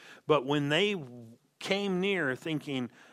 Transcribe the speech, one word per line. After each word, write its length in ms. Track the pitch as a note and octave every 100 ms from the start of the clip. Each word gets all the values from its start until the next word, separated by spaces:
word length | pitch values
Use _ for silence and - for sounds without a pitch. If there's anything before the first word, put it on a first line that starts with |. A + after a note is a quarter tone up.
| - - -
But 180 | D3 C3
when 220 | D3 C#3+
they 240 | D#3 G#3
w-, 340 | F#3+ B2+ A#2+ A2+ - _ -
came 420 | - G3+ G3+ F3+
near 360 | G3 F#3 C#3 B2
thinking, 540 | E3 D3+ D3 C3+ A#2+ - -